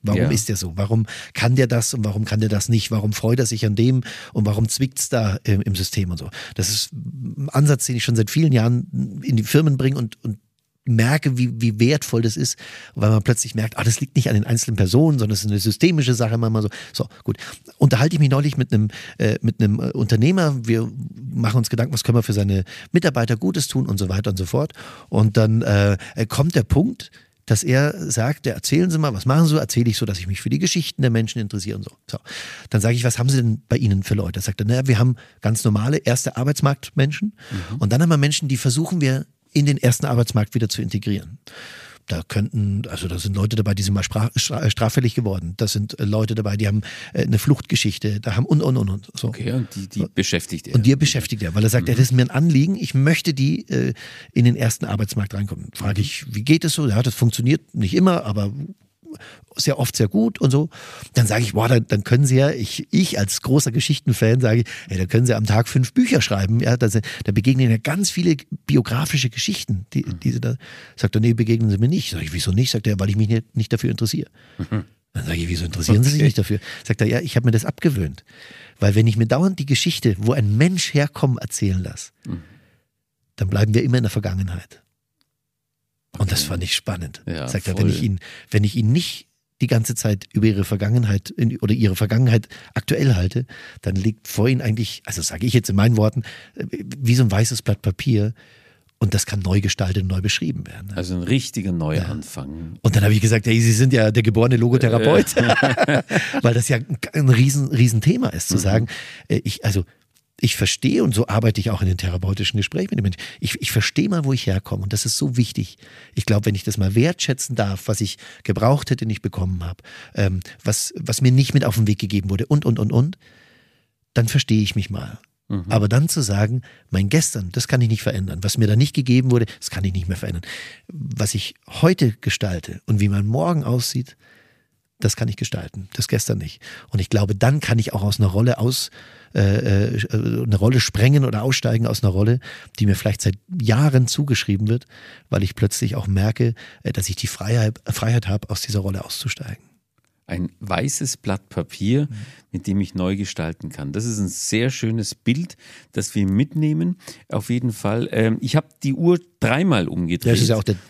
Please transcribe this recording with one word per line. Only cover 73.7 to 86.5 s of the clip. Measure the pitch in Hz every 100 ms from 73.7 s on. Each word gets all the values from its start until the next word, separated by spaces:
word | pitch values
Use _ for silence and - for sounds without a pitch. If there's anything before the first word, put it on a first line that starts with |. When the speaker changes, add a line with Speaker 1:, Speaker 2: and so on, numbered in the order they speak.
Speaker 1:
dafür | 113 -
interessiere." | - 110 156 - _ _ -
Speaker 2:
Mhm. | - 104 - _ _
Speaker 1:
Dann | - -
sage | 82
ich, | 85
"Wieso | 87 85
interessieren | 85 80 104
Sie | 131
sich | 147
Speaker 2:
Okay. |
Speaker 1:
nicht | 147 -
dafür?" | 95 104 - -
Sagt | - 110
er, | 110
"Ja, | 117
ich | 165 120
habe | 120
mir |
das | 110
abgewöhnt." | - - 170 117 78 67 - - - - - _
Weil | 104 101
wenn | 113
ich | 107
mir | 113
dauernd | 131 190 180
die | 139
Geschichte, | 131 175 - 123 95
wo | 107
ein | 139 104 107
Mensch | 170 185 -
herkommen, | 147 147 - 139 117
erzählen | - - 101 92
lasse, | 92 - - _ -
Speaker 2:
Mhm. | 85 - _ _ _ _ _ _ _ _ -
Speaker 1:
dann | 92
bleiben | 101 107
wir | 110
immer | 131 123
in |
der | 110
Vergangenheit. | 110 98 92 92 90 - - _ _ _ _ _ _ _ _ _ _ _ _ _ -
Und | 98
das | 90
Speaker 2:
Okay. |
Speaker 1:
fand | 73